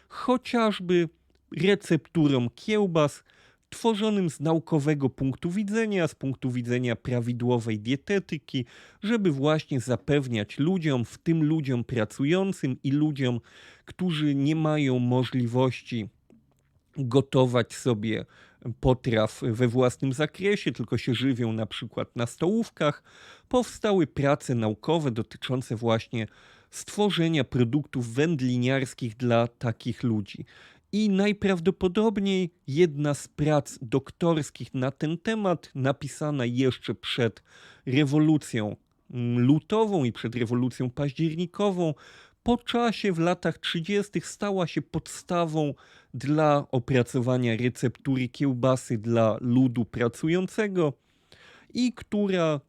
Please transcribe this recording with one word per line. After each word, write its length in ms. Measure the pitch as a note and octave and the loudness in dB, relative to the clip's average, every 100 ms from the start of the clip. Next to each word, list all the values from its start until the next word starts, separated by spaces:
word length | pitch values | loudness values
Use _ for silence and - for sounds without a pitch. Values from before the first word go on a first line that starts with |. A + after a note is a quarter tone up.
| _ | _
chociażby 1000 | - - B3 - A#3+ A3 F#3+ F3 F3+ E3 _ _ _ - | -8 -2 -2 0 0 0 0 0 2 2 _ _ _ -12
recepturom 1000 | - F#3 G3+ - D#3+ - E3+ D3 C3 A#2+ - | -2 2 2 2 0 0 2 4 4 0 -4
kiełbas, 680 | - G#3+ G3+ E3 D3 - _ _ _ _ - | -2 0 2 2 2 0 _ _ _ _ -20
tworzonym 600 | - A#3 G#3+ A3 G#3 F3 | -2 0 0 0 0 0
z 100 | - | -2
naukowego 680 | D3 E3 - D#3+ C#3 D3 C3+ | 0 0 2 0 2 0 0
punktu 420 | - C3+ C3 E3+ | -2 -4 -4 -4
widzenia, 560 | F#3 G3+ A3 A3 G3 D#3+ | -4 -2 -2 0 2 0
z 80 | - | -2
punktu 360 | C3+ B2+ C3 | -8 -4 -4
widzenia 440 | B2 A#2+ B2 B2+ A2+ | -4 -2 0 0 -2
prawidłowej 840 | - B2 A#2 A#2+ A#2+ B2 A2+ G#2+ | -2 -2 -2 -2 0 0 0 -4
dietetyki, 840 | A2 C#3 - G3+ - D#3+ - C3+ B2 - - - | -2 -4 -2 -2 -2 -10 -6 -6 -6 -12 -20 -8
żeby 280 | G3+ A#3 F#3+ | -2 0 2
właśnie 480 | C#3 C#3+ D#3 - C3+ | 2 2 2 0 -4
zapewniać 800 | A#2 A#2 - D3 C3 A2+ G2+ - | -2 -2 2 0 2 -2 -4 -2
ludziom, 460 | D3+ F#3+ D#3 B2+ A2+ | 0 0 0 -2 -2
w 120 | - | -6
tym 260 | - E3 | -2 0
ludziom 400 | D3+ D#3 C#3 B2 | 2 0 -2 -4
pracującym 920 | A2+ A2+ G#2+ - C#3 F3+ G3 F#3 C#3 B2+ | -2 -2 -2 -2 0 0 0 -2 -4 -4
i 80 | C#3 | -2
ludziom, 480 | C#3+ D3+ C#3 B2+ A#2 - - - - - | 0 0 0 -2 -2 -8 -20 -20 -20 -16
którzy 500 | - F#3 D#3 D3+ C#3 | -4 -4 0 0 2
nie 200 | C#3 D#3+ | 2 2
mają 440 | D#3 D3+ C#3 B2+ | 0 2 2 2
możliwości 1080 | B2 B2+ B2 C3 A#2+ B2 C3 - - A#2+ G2+ _ _ - _ _ _ _ _ - | 2 2 0 0 0 2 2 0 -8 -8 -8 _ _ -20 _ _ _ _ _ -6
gotować 760 | C3 C#3 B2+ C3+ B2+ B2 A2 | 2 2 4 4 4 4 0
sobie 520 | - C3 A2 A2 G#2+ - - - _ B2 A#2 | -2 0 0 0 -4 -6 -16 -20 _ -12 -2
potraw 640 | C#3 B2+ - A2 G#2+ - | 2 2 2 2 0 -2
we 260 | C3+ A2 B2+ | -4 0 2
własnym 460 | A#2+ B2+ - C3+ | 4 2 2 -4
zakresie, 580 | B2+ D3+ - F#3+ G3+ - | -2 -4 -2 -2 0 -2
tylko 260 | B2 A#2 A#2+ | -6 -4 -4
się 160 | - | -2
żywią 400 | A2+ C3 A#2+ A2+ | 0 0 0 -2
na 120 | A2 A2 | -2 -6
przykład 500 | - A#2+ - A2 A#2+ | -8 -10 -8 -8 -6
na 100 | A#2 | -6
stołówkach, 800 | - E3 A3+ A3 - D3+ - _ - - - - | -2 0 0 -2 -2 -2 -2 _ -20 -20 -20 -2
powstały 600 | B3+ A#3 - A3 G3 D3+ | -2 -2 -4 0 2 2
prace 480 | - C#3 D3 - B2 | 2 2 2 0 0
naukowe 560 | A2 G#2+ - E3 D3 | 0 -2 0 0 0
dotyczące 640 | A2+ G#2+ - - C3 - A2+ | -4 -6 -8 -6 -6 -4 -4
właśnie 520 | A#2 A2+ - B2 G#2+ - - - _ | 0 0 -2 -8 -8 -12 -20 -20 _
stworzenia 720 | - - - G#3 E3 E3 D#3+ | -18 -10 -2 0 2 0 0
produktów 720 | B2+ B2+ A#2+ D3 C#3+ C3+ A#2 | 0 2 2 0 -2 -6 -4
wędliniarskich 1000 | A#2 D#3+ D#3 B2+ B2 B2 C3+ B2+ - A#2+ G#2 | 0 0 2 0 0 2 0 -2 -6 -10 -4
dla 320 | B2 A#2 A#2+ | 2 2 2
takich 560 | - A#2+ A2+ - A2+ | -2 -6 -4 -6 -4
ludzi. 420 | B2 G#2+ G2 - - - - _ - | -2 -2 -4 -12 -18 -20 -20 _ -6
I 180 | G#3 G#3+ | 0 2
najprawdopodobniej 1400 | F#3+ G#3 G3+ G3 F#3 E3+ - F#3 F3 A3 G#3 G3 F#3+ F3+ _ - | 2 2 2 0 2 0 0 0 2 0 0 0 0 -2 _ -4
jedna 460 | C#3 F3 C#3+ D3 | 2 2 2 -2
z 140 | C#3 - | -2 -6
prac 520 | - D3 D3+ - - | -2 2 2 0 -10
doktorskich 920 | A#2+ C#3 - - E3+ D#3+ C#3+ - A#2+ | -2 -2 -2 -2 0 0 -2 -10 -10
na 180 | C3+ C3 | -4 -4
ten 260 | - D#3 E3+ | -4 -4 -4
temat, 540 | - A3+ G3 E3 - C#3 | -4 -2 0 -2 -4 -2
napisana 720 | C3 C#3 C#3+ - D3+ D3 A#2+ | -2 -2 -6 -6 -4 -2 -2
jeszcze 500 | B2 C3 - - G#2 | 2 0 0 -6 -8
przed 480 | - - A#2 - _ - - - - | -6 -2 -2 -2 _ -20 -20 -14 -2
rewolucją, 880 | B2+ D3 D3+ D3+ D3+ - A#2+ G#2 G2+ _ _ - | 2 2 4 4 2 0 -4 -4 -8 _ _ -14
mm, 280 | B2+ A#2+ A#2+ | -6 -2 2
lutową 640 | B2 D3+ - G#3+ A3 G3 | 4 4 2 0 2 2
i 80 | B2 | 0
przed 240 | - A#2 A#2+ | -2 -6 -4
rewolucją 540 | A2+ B2 B2+ - B2+ | -2 0 -2 -4 -6
październikową, 1040 | - C#3+ C3 D#3+ D#3+ F3 - G3+ F3+ E3 D3 - - - _ | -4 -6 -2 -4 -2 -6 -2 -2 0 -2 -4 -12 -20 -20 _
po 140 | - A#3+ | 0 0
czasie 560 | - A#3+ A#3+ - G#3 | 0 0 0 0 -2
w 60 | E3 | 0
latach 380 | E3 F3+ E3+ - | 0 0 -2 -4
trzydziestych 720 | - F3 D#3+ G3+ G3 F3+ - | -4 -4 -2 -2 -2 -4 -6
stała 400 | - G3+ F#3+ E3+ | -6 -4 -2 -2
się 140 | - | -4
podstawą 920 | - E3 - - - F3 E3+ D#3 D3 C3+ - - _ | -4 -8 -8 -14 -4 -2 0 0 -2 -4 -14 -20 _
dla 540 | B2 C3 D3+ D3+ C#3+ C#3+ | -8 0 4 4 4 2
opracowania 840 | B2+ - C3 A#2+ C3+ A#2+ B2+ A#2+ A2+ | -2 2 2 2 0 2 2 2 0
receptury 720 | B2 - B2+ - - C3 B2+ | 0 0 -4 -4 -2 -2 -2
kiełbasy 720 | - C#3+ B2 C3 C3 - A#2 | -2 -2 2 2 2 0 -4
dla 400 | A2 A#2 A2+ G#2+ | 0 2 2 2
ludu 440 | B2 A#2+ C3 A#2+ A2+ | 2 4 4 2 -4
pracującego 1080 | A2+ A#2+ - D#3+ F3 F#3 - G#3 F#3 D3+ - _ _ _ - - - _ | 0 -2 -2 -2 0 -2 -4 -2 0 0 -2 _ _ _ -20 -20 -20 _
i 200 | - B3 | -2 -2
która 640 | - - G#3 G3+ F#3 D#3+ D3 | -2 -6 -2 2 2 2 0